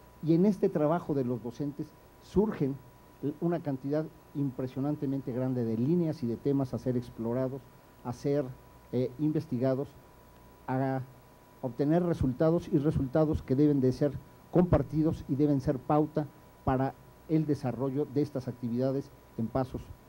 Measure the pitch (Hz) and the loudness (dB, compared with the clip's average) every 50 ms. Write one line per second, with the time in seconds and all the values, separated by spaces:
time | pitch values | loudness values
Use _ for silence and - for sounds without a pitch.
0 | - - - - - 151 165 165 185 214 196 190 - 190 - 170 151 147 160 175 | -20 -20 -18 -8 0 2 4 6 6 4 4 2 0 0 0 2 2 2 2 0
1 | - - 156 139 131 120 123 117 117 123 117 - 147 143 139 - 156 - - - | -2 -2 -2 -2 0 -2 -2 -4 -6 -10 -8 -6 -6 -6 -6 -8 -12 -12 -12 -20
2 | - - - - - - - 175 208 214 180 - 151 131 139 131 - - - - | -20 -20 -20 -20 -20 -2 2 2 2 2 0 -2 -2 -2 -2 -4 -10 -20 -20 -20
3 | - - - - - 139 151 - - 170 175 160 175 151 139 127 - 139 147 156 | -20 -20 -20 -8 -6 -6 -6 -2 -2 -2 -2 -2 -4 -4 -6 -6 -4 -2 -2 -2
4 | 160 160 - - - - - 151 143 139 127 - 131 127 - 156 131 143 151 147 | -2 -4 -10 -18 -20 -12 -6 -4 -4 -4 -4 -4 -8 -6 -4 -4 -4 -2 -2 -2
5 | - 135 135 135 131 - 117 120 127 131 131 123 120 113 113 107 120 139 170 180 | -2 -4 -4 -4 -4 -6 -4 -4 -2 -2 -2 -2 -2 -2 0 0 2 2 2 2
6 | 170 160 147 - - 117 117 - - 143 143 139 139 131 - 117 - 131 123 123 | 2 0 -2 -4 -4 -4 -4 -2 0 0 0 0 0 -2 -4 -6 -4 -2 -2 -2
7 | 120 - - - 113 113 117 127 131 131 131 139 - - - - - - - - | -4 -6 -10 -6 -4 -2 -2 -2 -2 -4 -4 -8 -14 -18 -20 -20 -20 -20 -20 -12
8 | - 127 123 - - 147 143 147 143 127 127 - - - - - - - - 120 | -10 -10 -10 -6 -2 -2 0 0 -2 -4 -8 -14 -18 -20 -20 -20 -16 -6 -2 -2
9 | 127 123 123 - 151 156 151 156 156 - - 120 123 131 131 127 143 - - - | -2 -2 -2 -2 -2 0 0 -2 -4 -2 -4 0 0 0 0 0 -4 -8 -10 -20
10 | - - - - - - - - - - - - - - 131 127 135 135 135 131 | -20 -20 -20 -20 -20 -20 -20 -20 -20 -20 -20 -18 -8 -4 -2 0 0 0 -2 -4
11 | 127 - - - - - - - - - - - - 131 120 - 147 143 156 175 | -6 -8 -14 -20 -20 -20 -20 -20 -20 -20 -20 -10 -10 -10 -2 -2 0 2 4 2
12 | 180 170 165 165 - 131 123 - 165 160 165 175 175 - - 156 135 156 160 160 | 2 2 0 0 0 -2 0 2 2 4 4 2 0 0 0 2 2 2 0 0
13 | 139 131 - 160 156 151 156 - - - 131 127 147 151 147 139 127 127 127 - | -2 0 2 2 2 4 2 -2 0 0 2 4 4 4 4 4 4 2 2 2
14 | 151 147 135 - - - - - - - - 196 180 180 - 147 139 - - 156 | 0 -2 -2 -4 -14 -16 -20 -20 -20 0 4 4 4 6 4 2 2 2 0 2
15 | 156 160 - - - - 147 127 151 147 147 135 127 - 143 123 - - 151 151 | 2 2 2 -2 -2 -4 0 2 4 4 4 2 2 0 -2 -2 0 2 2 2
16 | 156 147 - 165 151 131 - - - - - - - - 135 127 131 135 - - | 2 2 0 -4 -4 -4 -10 -18 -20 -20 -20 -4 0 0 2 2 0 -2 -4 -8
17 | - - - - - - 160 156 160 143 147 131 - 127 113 110 131 139 131 139 | -20 -20 -20 -20 -6 0 0 2 2 2 0 -2 -2 -6 -4 -2 -4 -2 -2 -2
18 | 147 143 127 143 147 143 - 139 120 - 117 - - 117 113 120 127 135 135 139 | -4 -2 0 0 0 0 -2 -6 -6 -6 -8 -6 -4 -4 -2 0 0 0 0 -2
19 | 139 - - - - - - - 113 110 - 135 131 127 - 120 - - - - | -4 -8 -14 -20 -20 -16 -6 -6 -6 -2 0 -2 -2 -2 -6 -12 -12 -12 -18 -20
20 | - | -12